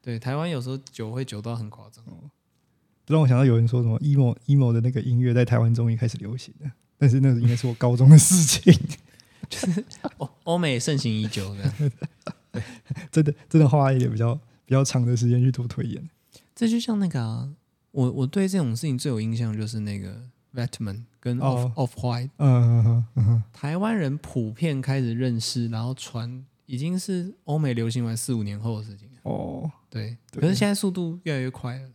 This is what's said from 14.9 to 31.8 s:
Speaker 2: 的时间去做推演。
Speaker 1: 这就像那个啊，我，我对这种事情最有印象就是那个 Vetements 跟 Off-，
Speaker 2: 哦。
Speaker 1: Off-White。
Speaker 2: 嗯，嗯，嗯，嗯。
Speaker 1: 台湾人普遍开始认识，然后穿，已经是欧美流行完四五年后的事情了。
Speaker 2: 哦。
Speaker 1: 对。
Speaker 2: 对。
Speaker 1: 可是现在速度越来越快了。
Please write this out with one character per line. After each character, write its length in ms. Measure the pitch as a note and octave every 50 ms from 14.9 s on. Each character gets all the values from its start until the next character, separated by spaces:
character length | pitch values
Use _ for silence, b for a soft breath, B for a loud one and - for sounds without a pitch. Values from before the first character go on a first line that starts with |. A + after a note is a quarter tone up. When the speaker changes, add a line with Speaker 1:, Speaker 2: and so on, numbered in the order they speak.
| - C3 A#2+
Speaker 2:
的 100 | A#2+ B2
时 120 | A#2 A#2+ A#2+
间 120 | A#2+ B2
去 80 | B2 C3
做 160 | B2 - B2
推 180 | A#2 - - A#2
演。 240 | A2+ - - - E3 _ _ _ b b b b b b
Speaker 1:
这 140 | - A#3
就 100 | A3+ A3+
像 220 | A#3 A#3 - A3 G#3
那 80 | G3
个 140 | F3 - C3+
啊， 280 | A#2 A2 A2+ A#2+ B2 C#3 D3+ _ _ _ _ _ _ _
我， 200 | _ C#3 B2+ B2+
我 160 | A2+ C3 C3
对 180 | C3 - G3 F#3+
这 120 | F#3+ F#3+
种 180 | F#3+ D3+ A#2+ A2+
事 60 | A2+
情 160 | - D#3 C3
最 120 | B2 - D3
有 120 | B2 A2
印 140 | G#2+ A2+ A2+
象 200 | A2+ A#2+ A2 G#2+
就 100 | G#2+ A2
是 140 | G#2+ A2+ A2
那 160 | G#2 G#2 G2+ G2+
个 220 | G2 F#2+ G2+ G#2+ B2 B2 _ _ _ _ -
Vetements 500 | B2+ A#2+ A#2+ - - A#2 G#2 G2 A2 A#2 _ _ _
跟 160 | _ B2+ A#2+
Off-， 340 | B2 C3 C3+ B2+ B2 B2 B2+ A2+
Speaker 2:
哦。 120 | C3+ C3
Speaker 1:
Off-White。 420 | B2 - - - B2 A#2+ A#2+ B2 C#3 _
Speaker 2:
嗯， 460 | - D3 C#3 B2+ B2 A#2+ A#2 A#2 A#2+ A2
嗯， 0 |
嗯， 200 | A#2 A#2 A#2 A#2 - _
嗯。 280 | - G#2+ G#2 A#2 A2+ G#2 - _
Speaker 1:
台 240 | - - C#3 D#3
湾 200 | F3+ G3+ A3 A3+
人 200 | G#3 D#3+ C3+ C3+
普 340 | D3 - - - C3 A#2 G#2+
遍 300 | A2 - E3 E3 C#3+ C3+
开 180 | B2+ C#3 C3+ C3+
始 140 | B2+ A#2 A#2
认 260 | A#2+ C3 B2+ A#2+ A2+
识， 300 | A2+ - - B2 A#2 A#2
然 120 | A2+ A2
后 120 | A2+ B2 C3
穿， 500 | B2+ - - - A#2 A2+ A#2+ B2+ B2+ C3+ _ _ _ _
已 120 | - C3
经 220 | B2 C#3+ E3+ F3+ F#3
是 340 | - - F#3+ F3+ F3 F#3 - _ _
欧 120 | - D3
美 160 | D#3 D#3 C3+ A#2+
流 160 | A#2 A2+ A#2
行 140 | A2+ B2+ A#2+
完 140 | A#2 A2+
四 160 | A#2 - - B2+
五 100 | A2+ G#2
年 160 | G2+ G#2 G2+
后 200 | G#2+ A#2 A2+ G#2+
的 40 | G#2+
事 140 | A2 G2+
情 100 | G2+ G2+
了。 80 | A#2 C3+ _ _
Speaker 2:
哦。 480 | - A2 G2 F#2 - - - E3 D#3+ - _ _ _
Speaker 1:
对。 280 | - A2+ G#2+ G#2+ A#2 - _ _
Speaker 2:
对。 120 | - -
Speaker 1:
可 60 | D3 D#3+
是 40 | F#3+
现 140 | A#2+ G#3
在 80 | G3+ G3+
速 160 | G3+ - G3
度 260 | F3+ F#3 F3 E3 E3 F3 _
越 80 | E3
来 80 | D3 C3+
越 100 | B2+ C3
快 280 | B2+ - - B2+ A#2+
了。 120 | C3